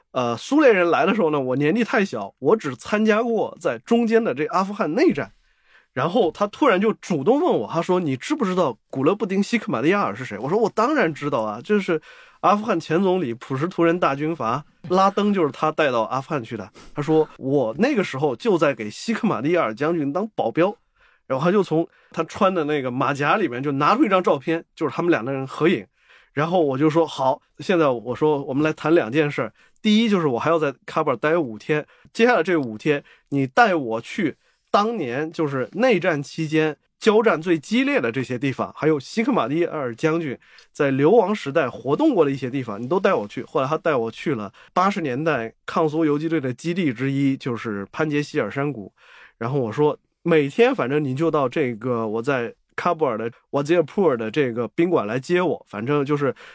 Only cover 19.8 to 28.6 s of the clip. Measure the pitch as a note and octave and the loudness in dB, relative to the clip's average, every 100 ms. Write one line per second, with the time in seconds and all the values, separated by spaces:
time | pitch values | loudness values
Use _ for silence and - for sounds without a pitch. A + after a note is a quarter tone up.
19.8 | D3 F3 C#3 D#3+ A3 - A2 A#2 F3+ G#3+ | -2 0 -2 -4 -6 -4 -2 0 0 -2
20.8 | _ _ _ _ - C3 E3+ G#3 F3+ D#3+ | _ _ _ _ -6 -2 0 2 2 0
21.8 | E3+ _ _ - D#3+ - G3 F#3 D3 D3+ | -2 _ _ -8 -6 0 0 2 -2 -2
22.8 | B2+ B2 C3+ C#3+ D3 G3+ E3 A#2+ C#3+ C#3 | -2 -2 -2 0 0 0 0 -4 -4 0
23.8 | D3 A3 D4 F#3 F#3 D3+ E3+ E3 - - | 2 4 4 2 2 0 0 -4 -4 -6
24.8 | D3+ C#3+ E3+ C#3+ A#2 C3+ C3 - D#3+ D3+ | -4 -2 0 0 0 -6 -6 -2 0 0
25.8 | F#2+ _ _ - _ - D#3 F3+ D3+ C3 | -4 _ _ -20 _ -4 0 2 0 2
26.8 | D#3 D#3 D#3 - C3 C#3+ _ - D3+ F3+ | 2 4 0 0 0 0 _ -10 0 2
27.8 | D3 A#2+ A2 A#2 D#3 C#3+ C#3 C3+ | 2 0 -4 0 0 0 -2 -2